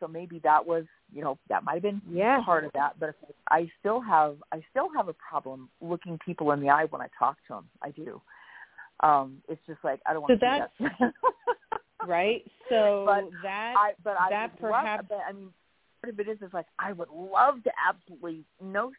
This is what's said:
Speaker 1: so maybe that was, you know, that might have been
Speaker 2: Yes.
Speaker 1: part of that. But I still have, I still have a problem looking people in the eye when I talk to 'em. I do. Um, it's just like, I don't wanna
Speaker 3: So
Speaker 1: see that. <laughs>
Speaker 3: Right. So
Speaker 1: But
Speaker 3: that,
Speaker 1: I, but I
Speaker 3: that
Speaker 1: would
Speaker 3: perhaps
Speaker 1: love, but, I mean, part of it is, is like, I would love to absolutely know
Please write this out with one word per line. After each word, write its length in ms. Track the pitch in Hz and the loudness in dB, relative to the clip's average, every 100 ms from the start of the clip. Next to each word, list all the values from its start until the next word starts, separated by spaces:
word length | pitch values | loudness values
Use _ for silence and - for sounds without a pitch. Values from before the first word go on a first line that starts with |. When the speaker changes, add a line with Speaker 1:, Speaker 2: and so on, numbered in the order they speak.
Speaker 1:
so 60 | 160 | -10
maybe 320 | 165 175 170 | -10 -12 -2
that 220 | 151 151 165 | 4 4 4
was, 180 | 165 160 _ _ | -2 -4 _ _
you 80 | - | -8
know, 160 | 147 139 - | -6 -6 -2
that 160 | 98 | -2
might 120 | 127 160 | -2 -2
have 80 | |
been 180 | 202 202 170 | -2 -4 -6
Speaker 2:
Yes. 340 | 170 214 269 | 0 2 2
Speaker 1:
part 220 | 208 165 151 | 4 0 0
of 80 | |
that. 260 | 139 143 - | -2 -2 -2
But 160 | 156 - - - - | -8 -8 -18 -10 2
I 220 | 160 170 - | 2 2 -4
still 220 | 202 226 | -2 -2
have, 340 | 226 165 151 147 - | 4 4 4 0 -10
I 100 | 156 160 | -12 -8
still 180 | 262 339 302 | -4 -2 -2
have 100 | 185 | -4
a 60 | |
problem 560 | 156 - 139 135 131 131 _ | -6 -8 -6 -6 -10 -16 _
looking 380 | 170 170 180 160 - | -8 -6 -6 -10 -8
people 260 | 170 147 | -2 0
in 80 | 143 | 2
the 100 | 139 | 4
eye 160 | 147 156 | 4 4
when 120 | 139 | -4
I 60 | 123 - | -12 -2
talk 200 | 123 139 - | -2 -2 -10
to 80 | 110 | -16
'em. 140 | - - | -16 -14
I 100 | - | -14
do. 300 | 147 156 110 _ - - - - - - - | -12 -14 -16 _ -20 -20 -20 -20 -20 -20 0
Um, 420 | 156 143 135 135 - | 4 6 4 -8 -12
it's 140 | 160 - | -12 -12
just 160 | 156 | -8
like, 180 | 160 135 - | -6 -4 -2
I 60 | |
don't 120 | 160 | -2
wanna 140 | 147 233 | 2 4
Speaker 3:
So 300 | 240 277 - - | 4 0 -4 -6
Speaker 1:
see 100 | 262 - | -6 0
that. 140 | 240 - | -2 0
<laughs> 40 | 508 - - - - - _ - 180 | -2 0 -4 -6 -6 -12 _ -12 -2
Speaker 3:
Right. 380 | 170 196 233 - _ - | 0 2 0 -6 _ 0
So 340 | 233 208 202 196 | 4 4 4 4
Speaker 1:
But 220 | 202 196 180 | 2 0 -8
Speaker 3:
that, 340 | 190 196 226 202 | -8 -6 0 4
Speaker 1:
I, 140 | 208 - | 4 0
but 160 | 214 196 | -4 0
I 100 | 185 | 2
Speaker 3:
that 220 | 202 226 | 0 -4
Speaker 1:
would 80 | - | -6
Speaker 3:
perhaps 440 | 226 220 220 214 196 | -2 0 0 -2 -4
Speaker 1:
love, 0 | |
but, 100 | 208 190 | -8 -8
I 40 | |
mean, 160 | 196 190 _ _ _ _ _ | -10 -16 _ _ _ _ _
part 120 | 240 | -10
of 60 | 208 | -8
it 80 | 208 | -6
is, 80 | 214 | -8
is 120 | 190 | -10
like, 140 | 180 165 - | -10 -8 -8
I 140 | 214 | -8
would 160 | 180 247 | -8 -10
love 540 | 311 185 196 254 269 | -12 -2 4 4 4
to 80 | 226 - 175 | -2 -2 0
absolutely 560 | 196 - 156 170 160 151 _ | -2 -6 -14 -12 -12 -14 _
know 300 | 190 196 240 | -8 -4 -4